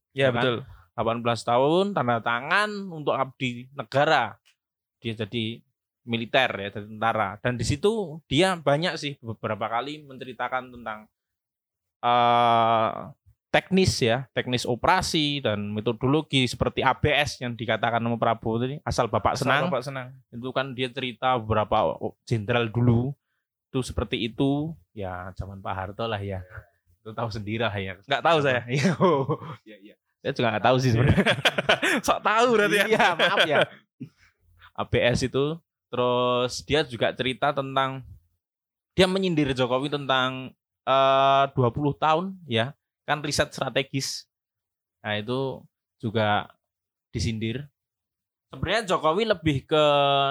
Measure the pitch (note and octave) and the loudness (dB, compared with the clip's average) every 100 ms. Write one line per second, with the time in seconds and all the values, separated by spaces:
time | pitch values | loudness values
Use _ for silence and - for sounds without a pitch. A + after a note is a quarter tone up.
0 | _ C3 C3+ A#2+ B2+ A2+ - - _ - | _ 0 0 2 0 -2 -6 -18 _ -4
1 | A2 A#2 A#2 A#2 - A#2+ C#3 F3 G3+ F3 | -2 0 0 -2 2 4 4 4 2 0
2 | B2 A#2 A#2+ A#2+ C#3+ G3 G#3 G#3 G3 E3 | 0 0 0 -2 0 0 0 -4 -10 -6
3 | C#3+ B2 C3+ - C3 A#2+ C3 C#3 B2 C3+ | -2 -2 -2 -4 -6 -6 -12 -14 -4 0
4 | D3 C#3 A2 - _ _ _ _ _ _ | 4 2 0 -6 _ _ _ _ _ _
5 | A#2 A2 G#2 A#2+ A2 A#2 _ _ _ _ | -8 -6 -6 -4 -6 -8 _ _ _ _
6 | A#2+ A#2 A2+ C3 B2+ G2+ G2+ A2 G#2 A2 | -6 -4 0 2 2 0 -8 -10 -12 -4
7 | A2+ A2 G2 G2+ B2 B2 A#2+ D3 G3+ A3+ | 0 0 -2 -4 -4 -4 -2 0 0 -2
8 | F3+ D#3 - C3+ F#3+ E3+ C#3 C#3+ F3 D#3+ | -6 -10 -2 0 2 0 0 0 0 -6
9 | D3 C#3 A2+ G#2+ A2 G#2+ A2 A#2 C3+ D#3 | -8 -10 -12 -8 -6 -4 -4 -4 -6 -10
10 | C#3+ C3 B2+ A#2 B2 B2+ B2+ A#2+ A2+ G#2+ | -16 -16 -14 -8 -6 -6 -8 -12 -10 -10
11 | A2 _ _ _ _ _ _ _ _ _ | -14 _ _ _ _ _ _ _ _ _
12 | A#2+ A#2+ A#2+ A#2+ A#2+ A#2 A2+ A2+ A2 - | 2 4 6 6 6 6 4 4 2 -2
13 | - - _ _ _ D3+ - F#3 F#3 - | -10 -16 _ _ _ -2 2 2 2 2
14 | A#2 B2 C3 B2+ A2+ B2 - A#2+ D#3+ F#3 | 2 0 -2 -6 -2 -2 -2 0 2 2
15 | - E3 D3 C#3+ C3 G#2 G#2 G#2+ A#2+ A2 | 0 0 0 0 -2 -2 -4 -4 -2 0
16 | C3 D3+ D3+ C#3 B2 - B2 B2 C3 B2 | 2 2 2 0 0 0 -4 0 0 2
17 | D3+ C#3 D3 - B2 A2+ A2+ A2 A2+ A#2 | 2 2 0 -4 -8 -6 -2 0 0 0
18 | A#2 A#2 A#2 A2+ A2+ A2+ B2+ D3 - A#2 | 0 0 0 0 -2 -2 -4 -6 -4 -2
19 | A#2 A2 G#2+ - B2+ C#3 C3+ B2+ C3+ C3+ | 0 0 0 0 0 0 0 -4 -6 -10
20 | B2+ C3+ _ A#2+ B2+ C3 C3+ B2 B2+ B2 | -12 -18 _ -12 -6 -4 -4 -4 -6 -6
21 | B2+ A2 C3 B2+ G#2+ A2 G2+ A2 E2+ - | -8 -4 -2 0 0 0 2 2 2 -2
22 | - - - A2+ G#2 A#2+ A#2 A#2 B2 A#2 | -8 -10 -4 -2 0 0 0 2 4 4
23 | C3 - _ _ _ _ _ C3 - - | 2 -6 _ _ _ _ _ -6 -4 -6
24 | A2+ A#2+ A#2 - C#3 C#3+ D#3 E3 _ G#2+ | -4 -4 -4 -2 0 0 -4 -10 _ -10
25 | F#2+ F2+ F#2+ - F#2+ G2 G2+ F#2+ F#2+ G2+ | -8 -8 -12 -12 -12 -10 -8 -8 -8 -8
26 | A2+ G#2 G2+ F#2 - - - _ _ _ | -6 -6 -6 -8 -10 -18 -20 _ _ _
27 | G#2+ A2 A#2 G#2+ G2+ A2+ A2+ G2+ F#2+ F#2 | -14 -8 -6 -6 -6 -4 -2 -4 -8 -10
28 | - C3 D#3 D#3+ C#3+ B2 A#2 D3+ F#3 D#3 | -4 0 2 2 2 0 -2 0 0 2
29 | F3+ C#3+ C3+ D#3 D#3+ - - G#2 - - | 2 2 0 -4 -8 -16 -18 -20 -20 -20
30 | _ _ - C#3+ A#2 G#2+ A2+ C3 C3 A2+ | _ _ -6 0 0 2 4 4 4 4
31 | C3 - G3+ - - - - F3 F4 C#4+ | 4 4 2 2 0 0 0 2 2 0
32 | - - G3+ A3 B3 A3 G#3 G#3 G3 A3 | 0 0 2 4 4 4 4 2 2 4
33 | G3 E3+ F#3 G#3 D#3+ C#3 E3 - _ - | 4 4 2 2 2 2 0 -4 _ -20
34 | C#3+ _ _ _ _ _ - - G#2 A#2+ | -20 _ _ _ _ _ -14 -10 -2 2
35 | A2+ A#2+ B2+ C3 C#3+ E3 _ _ _ B2 | 2 2 0 -2 -2 -4 _ _ _ -2
36 | B2 B2 B2 B2 B2 - - C#3+ C#3+ A#2 | 0 2 2 0 -2 -6 -2 -2 -2 -2
37 | A#2 - B2+ A#2+ C#3+ D3 C3+ C3+ C3+ C3+ | -2 -2 -4 -2 -2 -2 -4 -2 -2 -4
38 | - - _ _ _ _ _ _ _ - | -14 -20 _ _ _ _ _ _ _ 2
39 | F#3 F#3+ F#3+ D#3 C3+ B2+ B2 B2+ C#3+ C#3+ | 2 2 0 2 0 0 0 0 -2 -4
40 | C3+ C3 B2+ C3 B2+ - _ _ - C3+ | 0 0 0 -4 -12 -18 _ _ 0 2
41 | C3+ C3+ C#3 C#3 C#3 C3+ A#2+ C3+ D3 C#3 | 4 4 4 4 2 2 0 0 -2 0
42 | D3+ D#3+ F#3+ F#3+ D#3 A2+ B2+ - _ _ | 0 0 -2 -10 -4 -2 -2 -6 _ _
43 | - D3 D3+ C#3+ C#3+ - C3+ C3 C3+ C#3 | -4 -4 -2 -2 -2 -4 -4 -2 -2 -4
44 | - - - _ _ _ _ _ _ _ | -6 -8 -14 _ _ _ _ _ _ _
45 | G#2+ G#2 G#2+ C3 C3+ - - _ _ _ | -6 -4 -4 -4 -4 -8 -16 _ _ _
46 | A#2 A2+ G#2+ G#2 - _ _ _ _ _ | 0 2 4 2 -2 _ _ _ _ _
47 | _ B2 A#2+ A2 A2+ B2 C#3+ _ _ _ | _ -4 -4 -2 -4 -6 -10 _ _ _
48 | _ _ _ _ _ C3+ D3 G#3+ F#3+ E3+ | _ _ _ _ _ -8 -2 -2 0 2
49 | D#3 E3+ A3+ F#3 D#3+ C3+ - D#3 D3+ C#3+ | 2 2 2 0 0 -2 2 4 4 4
50 | C#3 C#3 C#3 | 4 2 0